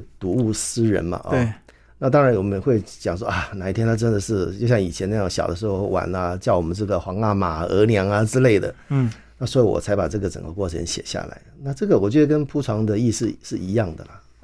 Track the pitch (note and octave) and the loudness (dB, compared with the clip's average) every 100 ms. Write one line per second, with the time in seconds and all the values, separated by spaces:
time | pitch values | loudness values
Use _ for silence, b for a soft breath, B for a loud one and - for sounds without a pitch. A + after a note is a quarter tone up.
0 | - - F#2 A2 A2 G#2 - A#2+ A2+ F#2 | -2 -6 -2 0 0 -2 -4 0 2 2
1 | E2+ F2 - C3 A#2 - b b b b | -2 -4 -2 0 0 -4 b b b b
2 | C3+ C#3+ C3+ G#2+ G2+ G2 C3+ A2+ - - | 2 4 4 4 2 0 2 0 0 -8
3 | G#2 E2+ A2+ F#2 - G2 F#2 G#2+ A2+ A2+ | -6 -4 -4 -4 -4 -6 -4 0 0 2
4 | A#2 G#2 G2 G#2 E2+ G2 A#2 A#2 F#2 D#2+ | 2 0 0 -2 -2 -2 0 2 0 -2
5 | G2 G#2+ F#2 - F2 F#2 G#2+ F#2+ G2+ F#2 | -2 -2 -2 -2 -2 -2 -2 -2 0 -2
6 | F2 F#2 F2+ F2+ - F#2 E2 F#2 G2+ F#2 | -2 -2 -4 -4 0 0 0 -2 -2 -2
7 | F#2+ F#2+ A2 G2+ F2+ D#2+ F2 F#2 A2 G#2 | -2 -2 0 0 0 -2 0 4 4 4
8 | F#2+ G#2 A2 B2 C3 G2 - - - C#3 | 2 2 2 4 4 4 0 -8 -4 0
9 | B2 B B B B2 C3+ A2 - - G2 | 0 B B B -2 2 2 2 0 0
10 | E2+ G#2 F#2+ - E2+ F#2+ F#2 E2+ E2+ - | 0 -2 -4 -6 -10 -6 -4 -4 -6 -8
11 | - - - - - - C#3 C3+ G3+ C3 | -8 -8 -8 -14 -20 -12 -8 -4 2 4
12 | G2+ C#3 D3 D3+ C#3+ D3 C3+ A2 A2 G#2+ | 4 4 4 4 0 -2 -2 0 0 2
13 | A#2+ G#2 A2 G2+ - A2+ F2+ A2 F#2+ D#2+ | 2 0 -2 -4 -8 -8 -2 0 -2 -4
14 | - - - - | -14 -20 -20 -20